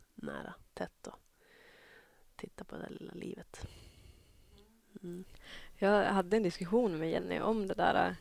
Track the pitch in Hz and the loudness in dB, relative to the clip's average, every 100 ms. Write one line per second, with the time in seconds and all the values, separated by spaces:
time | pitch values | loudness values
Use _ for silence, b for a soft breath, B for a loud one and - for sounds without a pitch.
0 | - - 71 69 - - - - - - | -20 -12 -8 -8 -10 -14 -18 -10 -10 -8
1 | - - _ b b b b b b b | -14 -16 _ b b b b b b b
2 | b b b - - - - - - - | b b b -16 -16 -14 -14 -12 -10 -12
3 | - 180 - - - - - b b b | -12 -12 -10 -12 -14 -14 -14 b b b
4 | b b b b b b - _ _ 208 | b b b b b b -20 _ _ -14
5 | 180 175 196 B B B B - 196 208 | -10 -10 -12 B B B B 0 4 6
6 | 196 196 175 220 190 - 175 220 233 160 | 6 2 4 4 2 0 2 4 4 2
7 | 165 160 180 175 202 220 190 190 175 180 | 0 0 0 0 2 2 0 4 4 6
8 | 180 180 | 4 0